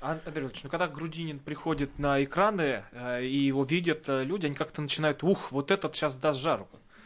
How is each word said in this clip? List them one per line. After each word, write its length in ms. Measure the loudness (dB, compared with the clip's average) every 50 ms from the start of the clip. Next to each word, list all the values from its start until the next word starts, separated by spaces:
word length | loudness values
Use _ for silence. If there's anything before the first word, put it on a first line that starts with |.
Ан-, 180 | -4 -4 -4 -4 -6
Андрей 180 | -6 -6 -4 -4
Ильич, 160 | -6 -8 -8
ну, 60 | -10 -4
когда 200 | -2 0 0 0
Грудинин 500 | -2 -4 -6 -6 -6 -6 -6 -6 -6 -8
приходит 600 | -8 -8 -8 -4 0 0 0 0 0 -2 -2 -2
на 240 | 2 2 4 4
экраны, 600 | 2 2 4 4 4 4 4 2 2 2 0 -2 -4 -8
э, 320 | -12 -8 -4 -4 -2 -2 -2
и 140 | 0 2 4
его 260 | 4 4 4 2 2
видят, 460 | 2 2 0 2 2 0 0 0 0
э, 140 | 0 0 0
люди, 200 | 0 -2 0 -2
они 100 | -2 -2
как-то 280 | -2 -6 -6 -4 -6
начинают: 400 | -4 -4 -2 0 2 2 2 2 4
«Ух, 280 | 2 2 2 0 -4
вот 180 | -2 -2 2 2
этот 260 | 2 2 0 -2 -2
щас 180 | 0 -2 -2 0
даст 220 | 2 2 2 2 2
жару». 300 | 2 0 0 0 -2 -8 -18 -20 -20 -20 -20 -20 -20